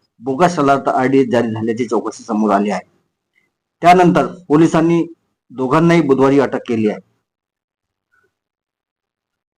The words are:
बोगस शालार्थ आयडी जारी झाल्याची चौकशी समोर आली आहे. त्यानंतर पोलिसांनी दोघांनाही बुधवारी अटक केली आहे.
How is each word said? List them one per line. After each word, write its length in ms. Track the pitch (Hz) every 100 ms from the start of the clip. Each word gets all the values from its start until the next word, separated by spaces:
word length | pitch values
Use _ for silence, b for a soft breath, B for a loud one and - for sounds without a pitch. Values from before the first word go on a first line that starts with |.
| _ _
बोगस 340 | 131 131 175 180
शालार्थ 340 | 139 139 139
आयडी 340 | 120 127 135 123
जारी 260 | 120 117
झाल्याची 340 | 110 110 113 113
चौकशी 380 | 110 107 -
समोर 280 | - 107 107
आली 180 | 98 104
आहे. 120 | 92 - _ _ _ _ _ _ _ _ -
त्यानंतर 440 | 170 180 175 165 127 - -
पोलिसांनी 560 | 151 160 160 165 170 156 - _ _ _
दोघांनाही 500 | 123 127 151 170 170
बुधवारी 380 | 143 131 135 139
अटक 280 | 123 131 -
केली 220 | 113 107
आहे. 100 | 92 - _ _ _ _ _ _ _ _ _ _ _ _ _ _ _ _ _ _ _ _ _ _ _ _